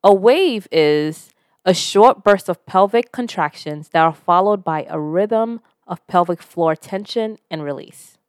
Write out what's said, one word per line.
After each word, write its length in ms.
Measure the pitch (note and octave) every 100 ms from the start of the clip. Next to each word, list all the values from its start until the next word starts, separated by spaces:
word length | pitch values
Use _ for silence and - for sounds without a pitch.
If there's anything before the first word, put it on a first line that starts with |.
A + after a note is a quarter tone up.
A 80 | G3
wave 560 | G3 G#3 D4+ F#4+ A3+ -
is 600 | D#3+ D3+ D3+ D3+ D#3 - _ _ _
a 80 | -
short 500 | F3 - G3+ A3+ -
burst 280 | - G3+ -
of 160 | F3 -
pelvic 460 | F#3 G3 A#3 B3
contractions 760 | - A#3+ - D3+ - - D3+ D#3
that 160 | E3
are 80 | E3
followed 500 | D3+ - F3 G3 G#3
by 220 | F3+ D#3 -
a 100 | D#3+
rhythm 640 | D3+ E3 G#3+ A3 A3+ A#3 _ _ _
of 200 | F3+ _
pelvic 340 | F#3 F3 E3+
floor 360 | - - E3 D#3+
tension 600 | - G3 G#3 - A3 G#3+ _
and 140 | D#3+
release. 520 | D3 C#3 - - - _